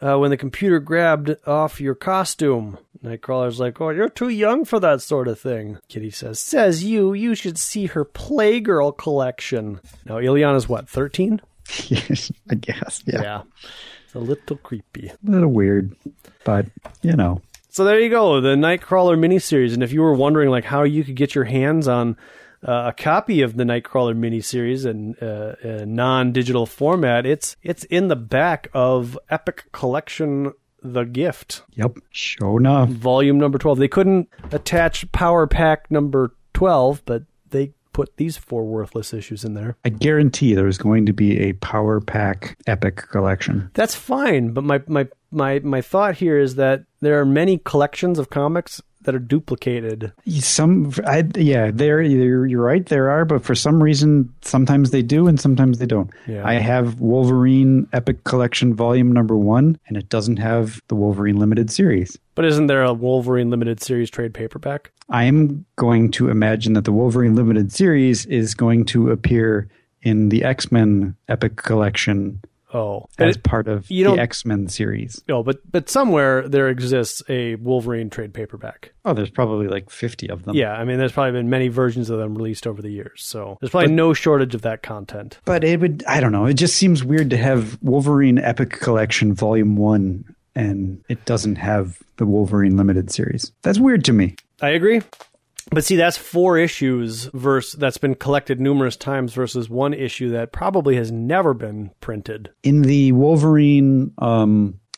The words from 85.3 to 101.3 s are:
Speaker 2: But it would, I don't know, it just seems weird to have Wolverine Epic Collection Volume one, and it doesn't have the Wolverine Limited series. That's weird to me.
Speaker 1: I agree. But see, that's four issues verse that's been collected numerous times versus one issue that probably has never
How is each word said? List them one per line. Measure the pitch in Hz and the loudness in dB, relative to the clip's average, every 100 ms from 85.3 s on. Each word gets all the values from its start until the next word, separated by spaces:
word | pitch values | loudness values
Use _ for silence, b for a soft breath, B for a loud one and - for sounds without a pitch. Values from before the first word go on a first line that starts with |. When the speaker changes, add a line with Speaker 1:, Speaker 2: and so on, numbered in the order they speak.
| - - | -10 -4
Speaker 2:
But | 175 | 0
it | 160 170 | 2 2
would, | 180 147 - | 0 -2 -4
I | - | 0
don't | 123 | 2
know, | 104 | 2
it | 120 | 2
just | 135 170 - | 2 2 2
seems | 190 156 | 4 4
weird | 127 156 143 | 2 0 2
to | 113 | 2
have | 131 127 110 120 | 2 0 -2 -4
Wolverine | 139 139 143 143 135 123 | 0 0 2 4 4 4
Epic | - 117 127 | 2 -2 -4
Collection | - - 113 107 - 107 | -4 0 0 0 0 0
Volume | 98 107 113 107 104 | 0 0 2 2 2
one, | 104 107 95 92 - - _ | 2 2 0 -4 -10 -20 _
and | - 107 98 95 95 - | -4 -4 -2 -6 -8 -8
it | 120 | -8
doesn't | - 113 107 95 | -2 -2 -2 -4
have | 101 104 92 - _ - | -2 -2 -2 -8 _ -4
the | 104 | 0
Wolverine | 104 98 101 98 98 | 0 2 2 2 4
Limited | 98 92 92 | 2 2 -2
series. | - - - - _ | -4 -4 -6 -8 _
That's | - 202 | -2 2
weird | 262 226 | 4 4
to | 135 | 4
me. | 110 90 - - _ | 2 2 -2 -16 _
Speaker 1:
I | 143 | -2
agree. | 165 196 233 - - - _ _ - - | 2 2 2 0 -12 -20 _ _ -20 -4
But | 156 | -2
see, | - 165 | 2 2
that's | 170 - | 2 0
four | - 175 185 165 | -4 0 2 4
issues | 165 - 135 123 117 113 127 | 2 0 -2 -2 -4 -8 -12
verse | 135 135 135 - | -4 0 0 -2
that's | 147 135 - | -4 -4 -2
been | 139 | -4
collected | 127 139 143 - 127 | -2 -2 -2 -2 -2
numerous | 135 143 127 - | 0 2 0 -4
times | 143 135 123 | -6 -4 -4
versus | 123 123 127 113 | -4 -6 -6 -6
one | 120 143 | -4 -2
issue | 143 127 - 123 | -4 -6 -6 -6
that | 117 117 | -4 -6
probably | - 190 196 139 127 | -6 -4 0 2 0
has | 113 | 0
never | 113 117 | -4 -2